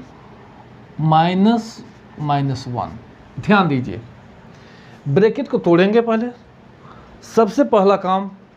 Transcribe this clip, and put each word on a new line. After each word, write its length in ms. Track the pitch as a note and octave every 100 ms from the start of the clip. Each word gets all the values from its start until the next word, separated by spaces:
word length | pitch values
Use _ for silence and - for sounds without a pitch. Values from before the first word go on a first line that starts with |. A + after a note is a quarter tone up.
| - - - - - - - - - -
minus 680 | D#3 D#3 E3+ F#3 G#3 A#3 - - - - - -
minus 440 | D3 C#3+ C#3 B2 B2+
one। 280 | A#2+ E2+ - - - - -
ध्यान 280 | C#3+ G#3 E3+
दीजिए, 320 | C3+ G2 F#2 - - - - - - - - - - C#3+
ब्रैकेट 400 | C#3 G#3+ A3+ C4
को 100 | A3+
तोड़ेंगे 420 | F3 E3+ G3 A#3
पहले, 260 | A#3 A3 A#3+ - - - - - - - - - -
सबसे 380 | - A3 C#4
पहला 320 | C#4+ G#3+ F#3+ G3
काम 340 | F3+ F#3+ G3 - -